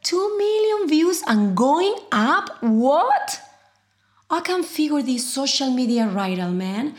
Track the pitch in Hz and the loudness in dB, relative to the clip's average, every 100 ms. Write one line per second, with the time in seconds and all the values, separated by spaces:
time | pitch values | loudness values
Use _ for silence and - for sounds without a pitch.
0 | - 349 403 415 415 427 427 427 370 302 | -2 -2 -2 0 0 2 0 0 0 0
1 | 330 349 - 220 208 185 247 302 381 453 | 0 -2 0 2 2 2 2 2 2 -2
2 | - 233 220 349 392 - 240 220 247 294 | -4 0 2 0 -2 -4 0 2 4 4
3 | 466 762 807 - - - _ _ _ _ | 4 0 -2 -10 -12 -20 _ _ _ _
4 | _ _ _ 320 339 359 349 - 302 294 | _ _ _ -4 0 -2 -2 -2 0 0
5 | 254 247 240 - 277 - 269 254 247 240 | 0 -2 -2 -4 -2 0 0 0 0 2
6 | 226 196 196 185 180 180 185 196 277 | 0 0 -2 -2 -2 -2 -2 -4 -6